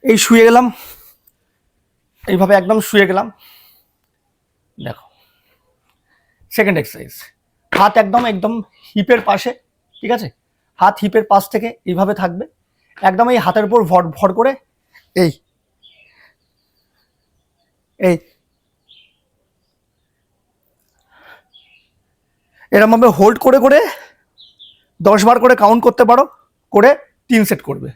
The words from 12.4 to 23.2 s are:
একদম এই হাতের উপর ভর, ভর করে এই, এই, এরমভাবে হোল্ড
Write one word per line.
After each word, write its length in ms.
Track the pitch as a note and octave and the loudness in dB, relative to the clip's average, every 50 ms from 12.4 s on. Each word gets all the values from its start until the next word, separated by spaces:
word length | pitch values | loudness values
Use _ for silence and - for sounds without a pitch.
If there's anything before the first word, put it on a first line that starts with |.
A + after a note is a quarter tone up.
| B3+ D#4+ _ _ _ _ _ _ _ _ _ - G3 F#3+ | -14 -16 _ _ _ _ _ _ _ _ _ -4 -4 -2
একদম 160 | F#3 F#3+ A#3 B3 B3+ | 0 0 0 0 0
এই 60 | A3+ E3+ | -2 -2
হাতের 200 | F#3+ F3+ G#3+ G#3+ | -2 -2 -2 -2
উপর 120 | G3 A3 A#3 G#3+ D#3+ | 0 0 0 0 2
ভর, 120 | F3+ F3+ F3+ E3 D3+ | 0 0 0 -2 -6
ভর 120 | - - F#3+ F3+ A3 | -4 -4 -2 -2 0
করে 120 | A#3 C4+ C4+ - _ _ _ _ _ _ _ _ _ _ _ - F#3 | -2 -2 -2 -6 _ _ _ _ _ _ _ _ _ _ _ -2 -2
এই, 80 | D#3+ C3+ _ _ _ _ _ _ _ _ _ _ _ _ _ _ _ _ _ _ _ _ _ _ _ _ _ _ _ _ _ _ _ _ _ _ _ _ _ _ _ _ _ _ _ _ _ _ _ _ _ _ _ _ _ | -2 -4 _ _ _ _ _ _ _ _ _ _ _ _ _ _ _ _ _ _ _ _ _ _ _ _ _ _ _ _ _ _ _ _ _ _ _ _ _ _ _ _ _ _ _ _ _ _ _ _ _ _ _ _ _
এই, 160 | A#3 F3+ F3 E3 _ _ _ _ _ _ _ _ _ _ _ _ _ _ _ _ _ _ _ _ _ _ _ _ _ _ _ _ _ _ _ _ _ _ _ _ _ _ _ _ _ _ _ _ _ _ _ _ _ _ _ _ _ _ _ _ _ _ _ _ _ - - _ _ _ _ _ _ _ _ _ _ _ _ _ _ _ _ _ _ _ _ _ _ _ _ _ _ _ - | -2 -2 -2 -2 _ _ _ _ _ _ _ _ _ _ _ _ _ _ _ _ _ _ _ _ _ _ _ _ _ _ _ _ _ _ _ _ _ _ _ _ _ _ _ _ _ _ _ _ _ _ _ _ _ _ _ _ _ _ _ _ _ _ _ _ _ -20 -20 _ _ _ _ _ _ _ _ _ _ _ _ _ _ _ _ _ _ _ _ _ _ _ _ _ _ _ 0
এরমভাবে 320 | G3+ G#3+ A3 A3+ A3+ A#3+ A#3+ E3 | 2 2 2 2 4 4 2 4
হোল্ড 200 | D3 | 4